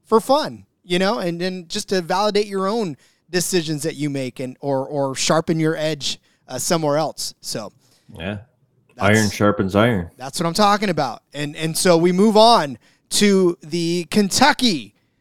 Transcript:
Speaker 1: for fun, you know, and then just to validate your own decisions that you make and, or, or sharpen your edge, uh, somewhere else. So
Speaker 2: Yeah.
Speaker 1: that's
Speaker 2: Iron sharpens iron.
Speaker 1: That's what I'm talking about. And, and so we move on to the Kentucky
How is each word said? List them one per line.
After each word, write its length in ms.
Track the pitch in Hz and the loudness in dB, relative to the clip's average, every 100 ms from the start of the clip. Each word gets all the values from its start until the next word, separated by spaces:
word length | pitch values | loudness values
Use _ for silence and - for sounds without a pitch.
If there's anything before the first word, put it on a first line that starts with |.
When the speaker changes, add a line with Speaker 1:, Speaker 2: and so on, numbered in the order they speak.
Speaker 1:
for 160 | - 220 | 0 2
fun, 460 | - 285 214 110 - _ | 4 0 0 -8 -18 _
you 140 | 180 175 | -4 0
know, 220 | 190 240 | 0 0
and 200 | 175 170 | -4 -4
then 280 | 185 185 165 | -4 -6 -10
just 200 | 208 - | -10 -4
to 140 | 190 | -4
validate 460 | 165 185 214 202 208 | -2 0 0 0 -2
your 180 | 196 190 | -2 -2
own 300 | 233 190 139 _ _ _ | -2 -4 -6 _ _ _
decisions 520 | 180 - 180 156 151 | -4 0 0 -2 -4
that 100 | 151 | -6
you 160 | 139 147 | -4 -4
make 300 | 139 127 - | -4 -6 -8
and, 180 | 127 127 | -12 -8
or, 260 | 127 135 127 | -4 -4 -2
or 280 | 143 135 | -4 -4
sharpen 440 | 135 - 160 165 160 | -2 0 2 2 0
your 160 | 156 | 0
edge, 460 | 160 156 151 - - _ _ - | -2 -4 -6 -6 -10 _ _ -14
uh, 100 | 127 | -8
somewhere 400 | - 170 151 143 | -2 -2 0 0
else. 340 | 156 - - - | -2 -6 -12 -12
So 320 | - 123 101 - _ _ _ | -12 -10 -12 -18 _ _ _
Speaker 2:
Yeah. 260 | 107 87 104 - _ _ _ _ | -12 -10 -10 -12 _ _ _ _
Speaker 1:
that's 240 | - 101 110 | -2 2 4
Speaker 2:
Iron 100 | 107 | 2
sharpens 480 | - 104 - 95 101 | 2 2 2 0 2
iron. 340 | 117 104 87 - | 2 0 -4 -10
Speaker 1:
That's 240 | 135 - | -10 -6
what 60 | 165 | -2
I'm 80 | |
talking 340 | 165 208 202 202 | 2 2 2 0
about. 340 | 156 131 110 _ | -4 -4 -8 _
And, 200 | 143 147 160 | -10 -10 -6
and 200 | 160 156 | -6 0
so 220 | 185 165 | 4 4
we 140 | 175 | 4
move 220 | 180 220 | 4 4
on 440 | 208 226 226 147 117 _ _ - | 6 6 6 2 -6 _ _ -6
to 480 | - 208 196 180 175 | 2 4 4 2 0
the 460 | 156 175 165 175 170 | -6 -4 -2 -2 -2
Kentucky 840 | 208 196 - 269 269 240 151 104 _ _ _ | 0 0 4 2 4 0 -2 -6 _ _ _